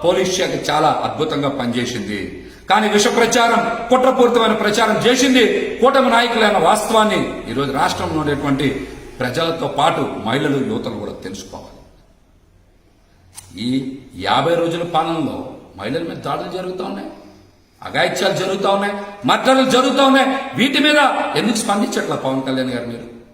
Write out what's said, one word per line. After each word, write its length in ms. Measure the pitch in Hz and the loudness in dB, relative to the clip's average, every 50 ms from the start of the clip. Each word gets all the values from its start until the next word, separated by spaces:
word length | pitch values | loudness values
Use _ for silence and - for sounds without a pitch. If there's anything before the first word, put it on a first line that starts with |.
| - | 2
పోలీస్ 340 | 170 185 190 185 185 - - | 2 2 2 0 0 0 -2
శాఖ 320 | 180 143 131 135 - - | -2 -2 -2 -4 -4 -2
చాలా 320 | 147 151 160 151 127 104 104 | 0 2 2 2 2 0 -2
అద్భుతంగా 460 | 110 107 110 151 156 151 139 143 139 | -4 -4 -4 -4 -2 -2 -2 -2 -4
పనిచేసింది. 960 | - - 123 120 117 123 120 - - 107 101 95 104 98 92 90 - - - - - - - - | -4 -2 -4 -2 -2 -2 -2 -2 -4 -6 -6 -6 -6 -6 -6 -8 -10 -12 -16 -18 -20 -20 -2 2
కానీ 200 | 190 208 214 208 | 2 2 4 2
విష 180 | 208 208 208 - | 2 2 2 2
ప్రచారం, 800 | - 240 240 220 - 240 233 233 233 214 196 - - - - - | 4 2 2 4 4 2 4 4 2 2 0 -2 -4 -6 0 2
కుట్రపూరితమైన 640 | 254 254 254 269 262 254 247 226 220 240 226 220 214 | 2 4 4 4 4 4 4 4 4 4 2 2 2
ప్రచారం 440 | 214 214 214 208 226 226 214 208 165 | 2 0 0 2 2 2 2 2 2
చేసింది 460 | - 226 254 262 269 277 254 254 226 196 - - - - - - | 4 2 4 4 4 4 6 6 4 4 2 0 -2 -4 -2 2
కూటమి 280 | 226 247 269 269 247 240 | 2 4 4 4 4 4
నాయకులైన 480 | 226 233 240 240 233 226 220 208 208 185 | 4 4 2 2 2 2 2 2 4 4
వాస్తవాన్ని 920 | 165 170 208 214 214 - 226 220 214 208 190 156 127 - - - - 107 | 4 4 2 2 0 2 2 4 4 4 2 0 -2 -4 -6 -10 -8 -6
ఈరోజు 200 | 117 127 143 135 | -4 -2 -2 -2
రాష్ట్రంలో 480 | 135 135 160 180 - - 196 170 160 156 | 0 0 0 0 0 -2 -4 -2 -2 -2
ఉండేటువంటి 680 | 147 147 143 131 143 143 135 135 147 131 - - - - - - - - - - | 0 0 -2 0 0 0 0 2 2 0 0 -2 -6 -10 -12 -16 -16 -18 -8 -6
ప్రజలతో 480 | 123 123 - 156 165 165 156 - 156 139 | -4 -4 -2 -2 -2 -2 -2 -2 -4 -4
పాటు 340 | - 143 143 160 170 160 | 0 2 2 2 2 0
మహిళలు, 680 | 135 104 - - 98 107 117 139 151 151 139 139 123 110 | -2 -4 -6 -6 -4 -2 -2 0 0 0 0 0 0 -2
యువతలు 260 | 110 120 - 123 113 | -4 -4 -4 -6 -8
కూడా 180 | 107 104 - | -8 -10 -10
తెలుసుకోవాలి. 640 | - - - 95 98 101 - - - - - - - - - - _ _ _ _ _ _ _ _ _ _ _ _ _ _ _ _ _ _ _ _ _ _ _ _ _ _ _ _ _ - - - 90 90 | -12 -12 -12 -12 -12 -12 -14 -14 -16 -16 -16 -18 -20 -20 -20 -20 _ _ _ _ _ _ _ _ _ _ _ _ _ _ _ _ _ _ _ _ _ _ _ _ _ _ _ _ _ -20 -20 -20 -12 -8
ఈ 360 | 110 123 127 135 135 123 - - - - - 90 | -4 -2 -2 -2 -4 -4 -12 -12 -16 -18 -14 -6
యాభై 380 | 92 98 107 127 139 165 170 | -2 0 2 2 2 2 2
రోజుల 280 | 165 170 165 - 151 170 | 2 0 0 -2 -4 -6
పాలనలో 720 | 170 - 156 - 165 165 165 147 117 - - - - - - - - - 95 | -2 0 -2 0 0 -2 -2 -2 -4 -4 -6 -10 -12 -14 -16 -20 -20 -14 -10
మహిళల 260 | 98 110 135 165 170 | -6 -4 -4 -4 -6
మీద 140 | - - 139 | -6 -10 -8
దాడులు 340 | 123 139 143 156 - 180 | -6 -6 -6 -4 -6 -8
జరుగుతూ 320 | 180 185 180 180 185 185 - | -8 -8 -8 -8 -8 -8 -8
ఉన్నాయి, 260 | - 196 196 - - - - - - - - - - _ _ _ _ _ _ - | -8 -8 -8 -10 -12 -14 -16 -20 -20 -20 -20 -20 -20 _ _ _ _ _ _ -16
అఘాయిత్యాలు 500 | 92 95 135 170 175 170 - 190 185 - | -6 -2 0 0 0 0 0 -2 0 0
జరుగుతూ 360 | - 185 185 190 190 202 202 | 0 -2 -2 -2 -2 0 0
ఉన్నాయి, 240 | 196 202 202 202 208 - - - - - - | 2 2 0 -2 -4 -6 -10 -12 -14 -6 0
మర్డర్లు 440 | - - 220 214 254 262 262 262 - | 0 0 2 4 4 4 4 4 4
జరుగుతూ 360 | - 247 262 277 262 269 277 | 4 2 2 2 2 4 4
ఉన్నాయి. 340 | 269 262 269 262 - - - - - - | 6 6 6 4 2 0 -4 -4 -6 -2
వీటి 240 | - 214 277 285 294 | 0 0 2 2 2
మీద 200 | 277 302 294 294 285 262 - - - - - | 4 4 4 4 4 4 2 0 -2 -2 -2
ఎందుకు 220 | - 196 214 233 - | 0 0 0 0 0
స్పందించట్లా 580 | - - 202 208 226 - - 220 - - 147 | 0 -2 0 0 0 -2 -2 -4 -4 -2 -4
పవన్ 280 | 131 - 131 131 135 131 | -4 -2 -2 -2 -2 -2
కళ్యాణ్ 260 | 135 131 131 127 127 | -2 -2 -2 -2 -4
గారు 160 | 123 120 117 | -4 -6 -6
మీరు? 220 | 117 117 117 117 - - - - - | -8 -10 -12 -14 -16 -18 -20 -20 -20